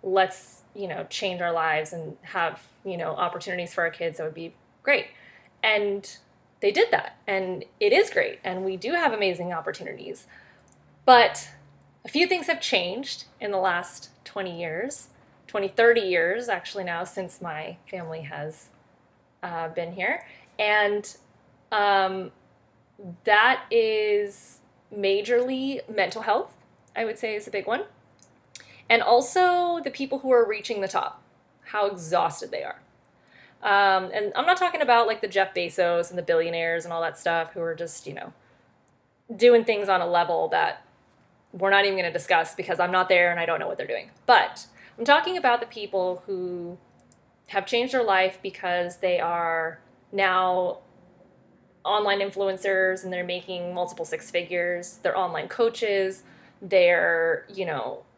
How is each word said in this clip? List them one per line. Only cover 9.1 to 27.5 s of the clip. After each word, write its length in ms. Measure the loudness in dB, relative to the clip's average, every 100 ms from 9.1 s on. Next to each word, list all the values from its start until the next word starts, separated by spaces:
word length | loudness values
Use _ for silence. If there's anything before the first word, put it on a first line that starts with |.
amazing 400 | 0 -2 -2 -6
opportunities. 760 | -6 -8 -10 -12 -14 -14 -14 -16 -20 -20 _ _ _ _ _
But 460 | 8 8 8 2 -10 -18 _ _ _ _
a 40 | -4
few 200 | 0 2
things 180 | 0 -2
have 140 | -2
changed 640 | 0 0 0 -6 -8 -12 -16 _
in 100 | -4
the 80 | 0
last 520 | 0 -2 -4 -14 -16 _
twenty 340 | -14 -8 -8 -8
years, 500 | -8 -6 -8 -10 -14 _ _ _ -8
twenty, 220 | -4 -2
thirty 320 | 4 6 6
years, 480 | 2 0 2 -2 -2
actually, 360 | -4 -4 -8
now, 200 | -6 -6
since 380 | -6 -8 -8 -10
my 340 | -10 -10 -12 -14 -14
family 320 | -12 -10 -10
has, 460 | -10 -10 -10 -10 -16 _ _ _ _ _ _ _
uh, 260 | -10 -8 -6
been 240 | -6 -8
here. 320 | -4 -4 -4 -8 -20 _ -4
And, 580 | 0 2 2 0 -4 -16 _ _ _ _ _
um, 580 | 0 4 4 2 -2 -8 _ _ _ _ _ _ _ -18 -6
that 400 | 4 6 6 4 2
is 920 | 2 2 2 2 0 0 -8 -14 -16 _ _ _
majorly 920 | -2 0 0 2 2 2 -2 -4 -6 -6
mental 340 | -2 -2 -2
health, 320 | 0 0 0 _ _ _ _
I 100 | -6
would 140 | -6 -4
say, 160 | -6
is 140 | -6
a 20 | -6